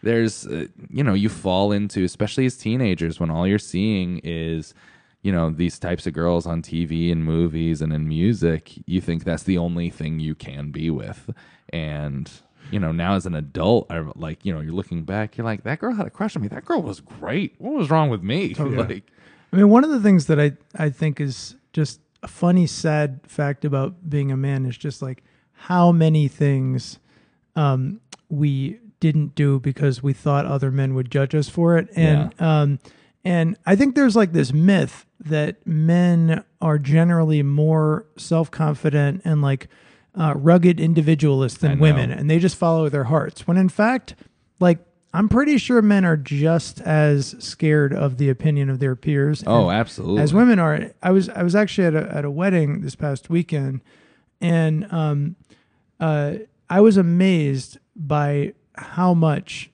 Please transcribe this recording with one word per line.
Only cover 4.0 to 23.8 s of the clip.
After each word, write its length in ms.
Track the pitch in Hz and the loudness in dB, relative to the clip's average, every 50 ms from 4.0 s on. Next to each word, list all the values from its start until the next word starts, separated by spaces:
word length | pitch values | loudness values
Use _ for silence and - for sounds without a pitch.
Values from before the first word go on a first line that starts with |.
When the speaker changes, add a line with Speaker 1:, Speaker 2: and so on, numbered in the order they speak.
| 90 87 90 85 - | -4 -6 -8 -10 -10
Speaker 1:
is, 520 | 82 85 82 82 82 82 80 78 - _ _ _ - _ _ _ _ _ _ _ | -10 -8 -8 -6 -6 -6 -8 -8 -12 _ _ _ -20 _ _ _ _ _ _ _
you 100 | 98 95 | -2 -2
know, 180 | 87 82 80 | 0 -2 -2
these 280 | 80 76 87 85 - - | -2 -2 -2 -4 -4 -6
types 280 | - 87 87 82 - | -6 -6 -6 -6 -6
of 60 | 90 76 | -8 -6
girls 340 | 78 82 87 87 85 85 | -2 -2 0 0 0 -2
on 160 | 85 82 82 80 | -4 -6 -6 -8
T 220 | - - 82 85 | -6 -6 -6 -4
V 260 | 78 80 82 82 85 | -4 -2 -2 -2 0
and 140 | 85 82 80 | 0 -2 -2
movies 580 | 80 80 82 85 85 76 80 80 82 82 73 80 | -2 0 0 0 0 -2 -2 -2 -2 -2 -2 -4
and 100 | 78 78 | -4 -4
in 140 | 76 78 | -4 -4
music, 680 | 78 78 78 87 107 117 92 87 85 80 78 - - - - - | -4 -4 -2 0 0 0 0 0 -2 -2 -2 -8 -14 -20 -20 -10
you 140 | - 87 92 | -4 -4 -4
think 240 | 87 - 82 82 - | -2 -2 -6 -6 -4
that's 180 | 92 82 82 - | -6 -6 -6 -2
the 160 | - 95 87 | -2 -2 -2
only 320 | 85 87 85 85 85 85 | -2 -4 -4 -4 -6 -8
thing 300 | - - 80 76 80 80 | -8 -8 -8 -8 -6 -6
you 140 | 78 78 76 | -6 -8 -8
can 360 | - - - 67 71 73 73 | -10 -12 -16 -14 -12 -12 -12
be 200 | 71 78 78 82 | -10 -6 -4 -4
with. 400 | 78 65 53 50 - - - - - - - _ _ _ _ - - | -4 -4 -6 -12 -14 -16 -14 -16 -16 -16 -16 _ _ _ _ -12 -10
And, 580 | 85 78 76 76 73 73 73 69 67 - - - - _ _ _ _ - - | -10 -8 -8 -8 -8 -8 -8 -8 -8 -10 -12 -14 -20 _ _ _ _ -16 -10
you 80 | 95 104 | -6 -4
know, 140 | 92 80 80 | -4 -4 -2
now 220 | 82 85 92 101 | -2 -2 0 -2
as 120 | 95 - | -2 -2
an 80 | 92 85 | -4 -8
adult, 560 | 78 76 69 67 - 82 95 117 113 - _ | -8 -8 -10 -8 -2 0 2 2 2 0 _
I, 80 | 85 85 78 71 - | -10 -10 -10 -10 -12
like, 300 | - 82 80 80 - _ | -12 -12 -12 -12 -10 _
you 80 | 98 87 | -8 -8
know, 80 | 78 | -8
you're 120 | 76 78 80 | -8 -8 -8
looking 300 | 92 95 - 87 85 80 | -8 -8 -8 -8 -10 -8
back, 320 | 76 92 107 107 104 _ | -8 -6 -6 -6 -8 _
you're 80 | - 117 | -8 -8
like, 200 | 113 110 98 - | -6 -8 -8 -8
"That 160 | 110 139 156 | -8 -8 -6
girl 140 | - - 247 | -6 -6 -6
had 120 | 208 - | -6 -6
a 40 | - | -8
crush 260 | - - 202 214 - | -8 -8 -8 -6 -6
on 60 | 165 110 | -6 -8
me. 60 | 104 | -8
That 160 | - - - | -10 -12 -8
girl 180 | - 339 285 170 | -4 -4 -4 -4
was 180 | 123 101 - | -6 -10 -12
great. 540 | - _ - - - 101 117 170 208 - _ _ | -16 _ -20 -16 -10 -6 -4 -4 -4 -6 _ _
What 160 | 175 226 302 | -10 -8 -4
was 160 | 294 202 135 | -4 -2 0
wrong 180 | 156 160 156 143 | 0 0 2 0
with 140 | 120 101 85 | -2 -4 -4
me?" 320 | 98 123 175 196 - - | -4 -4 -4 -4 -4 -4
<laughs> 0 | |
Speaker 2:
Totally. 220 | - 151 139 127 | -6 -4 -4 -2
Speaker 1:
Like 360 | 131 - - - 101 - _ _ _ _ - _ _ _ _ - | -4 -4 -4 -6 -10 -12 _ _ _ _ -20 _ _ _ _ 2
Speaker 2:
I 40 | |
mean, 120 | 185 202 208 | 4 6 8
one 140 | 214 240 277 | 8 6 6
of 60 | 320 | 4
the 100 | 302 247 | 0 0
things 260 | 202 208 196 175 139 | 4 4 4 4 4
that 120 | - 160 147 | 2 2 2
I, 140 | 147 147 139 - _ _ _ | 2 0 -2 -4 _ _ _
I 140 | - 160 151 | -4 -4 -4
think 300 | 135 - 165 156 143 - | -2 -2 -4 -4 -2 -4
is 340 | 147 139 127 - - - - - _ _ _ | -6 -6 -6 -8 -12 -18 -20 -20 _ _ _
just 280 | 160 151 - - _ _ _ _ _ - | -2 -2 -2 -4 _ _ _ _ _ -20
a 60 | - | -20
funny, 380 | - - - 175 180 180 175 | -8 -2 0 2 4 4 2
sad 540 | 147 - - - 165 151 151 151 143 131 135 _ | 2 -2 -4 -4 -2 0 0 -2 -2 -4 -10 _
fact 380 | _ - - 147 143 143 - - | _ -6 -4 -4 -4 -4 -4 -4
about 440 | 151 139 135 | -2 -2 -2